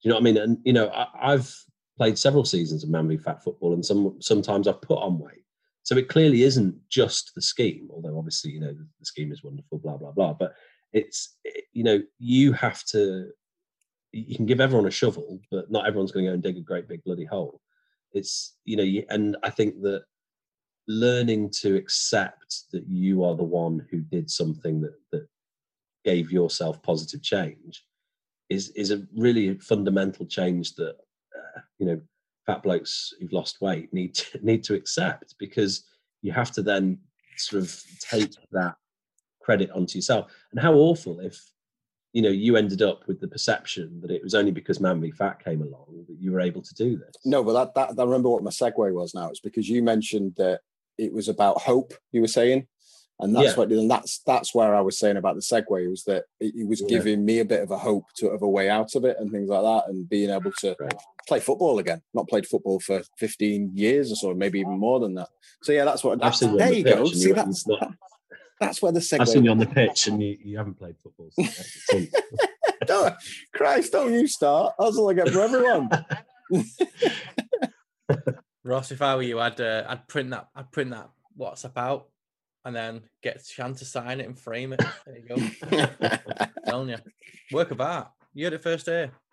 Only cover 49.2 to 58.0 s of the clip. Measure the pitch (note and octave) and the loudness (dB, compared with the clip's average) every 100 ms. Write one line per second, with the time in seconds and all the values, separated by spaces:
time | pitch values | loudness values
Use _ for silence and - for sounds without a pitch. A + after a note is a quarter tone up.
49.2 | E2 C2+ G#2 A2+ G2 A#2+ A#2 A2 G#2+ A2 | -10 -10 -8 -6 -2 2 2 2 0 -2
50.2 | G2 F2 F#2 F#2 _ _ _ - A2 A2 | -4 0 0 0 _ _ _ -8 -6 -4
51.2 | G#2 G#2+ G2+ - - B2 C3 - _ A#2+ | -4 2 2 2 2 2 0 -10 _ 0
52.2 | A2+ - A#2+ C3 C3 _ _ - _ _ | 2 4 4 4 0 _ _ -20 _ _
53.2 | G2+ A2+ C#3 - A2 A2 A2 B2 - - | 2 6 6 6 4 4 4 2 0 -8
54.2 | - C3 - A#2 A2 G#2 F#2+ G2+ G#2+ G2+ | 2 2 2 2 4 4 2 2 2 2
55.2 | F#2+ F#2 - A#2 A2 F#2+ F2+ F#2+ - F#2+ | 0 -2 0 0 0 -2 0 -4 -2 -4
56.2 | - _ A2 A2 G#2+ G#2+ G2+ A#2 G#2 G#2 | -4 _ -6 -4 -4 -2 2 2 2 2
57.2 | G#2 A2+ A2 G#2+ F2+ F#2+ A#2 G2+ | 2 2 2 0 0 -4 0 0